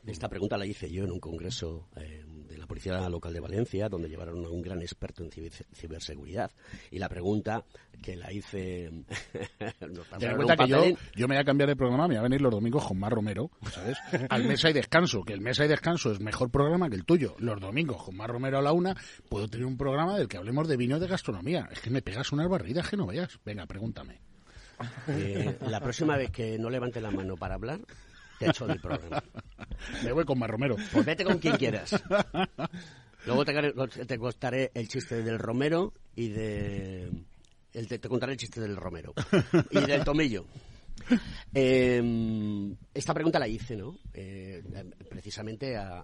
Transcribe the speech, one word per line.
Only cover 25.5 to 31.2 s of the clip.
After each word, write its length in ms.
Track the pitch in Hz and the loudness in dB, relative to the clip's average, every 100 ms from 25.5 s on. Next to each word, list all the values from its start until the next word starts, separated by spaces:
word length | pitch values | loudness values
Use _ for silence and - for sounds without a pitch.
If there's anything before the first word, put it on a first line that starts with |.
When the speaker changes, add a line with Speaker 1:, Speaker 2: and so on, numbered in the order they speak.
| - - | -2 -2
Speaker 1:
la 120 | 107 | -2
próxima 380 | 123 120 156 143 | -2 0 2 2
vez 120 | 127 | 0
que 300 | - 113 110 | -2 -2 -2
no 100 | 113 | -2
levante 320 | 127 123 117 | 0 -2 -4
la 80 | 107 | -4
mano 260 | 98 95 92 | -2 -2 -4
para 200 | 95 92 | -4 -4
hablar, 240 | 110 165 - - - - - - | -4 -6 -10 -20 -20 -20 -20 -2
te 80 | - | 2
echo 180 | - 113 | 2 0
del 120 | - | -4
programa. 440 | - 143 82 - - 113 - - | -4 -6 -4 -6 -6 -16 -16 -16
Speaker 2:
<laughs> 400 | - - - - | -12 -10 -8 -6
Me 80 | 117 | -2
voy 120 | 143 151 | 0 2
con 120 | 127 | 0
Mar 140 | 113 | 0
Romero. 240 | 110 135 101 107 | 0 0 0 2
Speaker 1:
Pues 120 | 302 208 | 2 4
vete 180 | 165 | 2